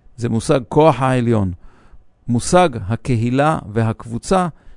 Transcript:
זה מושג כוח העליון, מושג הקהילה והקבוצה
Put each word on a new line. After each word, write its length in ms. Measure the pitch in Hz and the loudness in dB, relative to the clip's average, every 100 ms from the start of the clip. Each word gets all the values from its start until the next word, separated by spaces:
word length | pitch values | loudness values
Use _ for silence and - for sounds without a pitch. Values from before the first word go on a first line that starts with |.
| - - | -20 -8
זה 120 | 117 | -4
מושג 320 | 113 - 139 117 | -2 0 -2 0
כוח 280 | 156 135 131 | 4 4 4
העליון, 520 | 131 127 120 110 95 87 - - - - - _ - | 2 0 2 0 0 -4 -14 -20 -20 -20 -20 _ -4
מושג 400 | 120 - 180 175 117 95 | -2 2 2 2 0 -6
הקהילה 720 | 117 - 117 120 131 151 160 95 | -4 -2 -2 0 0 0 0 -4
והקבוצה 760 | 107 113 107 113 117 - 190 180 - - | -2 -2 -2 -8 -8 -2 0 0 -6 -20